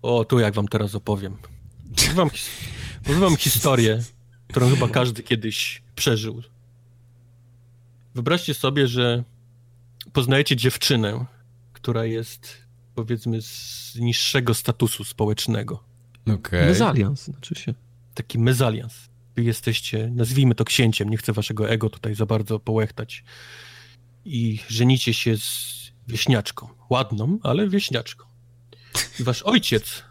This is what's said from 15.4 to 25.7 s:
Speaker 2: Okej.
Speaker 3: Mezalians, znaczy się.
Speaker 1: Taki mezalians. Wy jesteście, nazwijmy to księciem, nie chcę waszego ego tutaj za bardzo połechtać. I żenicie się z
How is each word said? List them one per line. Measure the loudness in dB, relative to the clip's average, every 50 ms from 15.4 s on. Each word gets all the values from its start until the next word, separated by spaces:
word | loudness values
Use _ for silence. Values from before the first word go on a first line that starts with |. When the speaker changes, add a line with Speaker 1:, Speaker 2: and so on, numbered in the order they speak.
| -2 -2 -2 -2 -2 -6 -10 -12 _ _ _ _ _ _ _ -8 _ -2 -2
Speaker 2:
Okej. | -2 -2 -2 2 4 4
Speaker 3:
Mezalians, | 4 6 4 4 4 4 2 2 2 0 -4 -8
znaczy | -12 -14 -14 -10 -12 -12
się. | -8 -6 -8 -8 -8 _ _ _ _ _ _ -12
Speaker 1:
Taki | -12 -12 _ 0 2
mezalians. | 4 4 4 4 2 2 0 -2 -8 -12 -16 -18 -20 -20 _ _ _ _ _
Wy | 0 0
jesteście, | 0 0 -2 -2 -4 -4 -2 -4 -4 -4 -4 -4 -2 0
nazwijmy | 0 0 2 4 4 6 6 6
to | 4 0
księciem, | 0 2 4 4 4 4 2 0 -2
nie | -2
chcę | -2 -2 -2 -2
waszego | -2 -2 -4 -2 -2 0 0
ego | 0 0 0 -2
tutaj | -4 -4 -8 -8 -2
za | -2 0
bardzo | 0 0 -2 0 -2 -4 -4
połechtać. | _ -2 0 0 0 -2 -4 -10 -12 -12 -12 -20 _ -20 -20 -20 -20 -20 -20 -20 -20 -20 -20 -20 -20 -20 -20 _ _ _ _ _ _
I | -8 -4 -2 -2 -2 -2 -4 -8
żenicie | -8 0 4 6 6 6 4 4 0 -2
się | 0 0 0 0
z | 0 -2 -6 -8 -8 -10 -10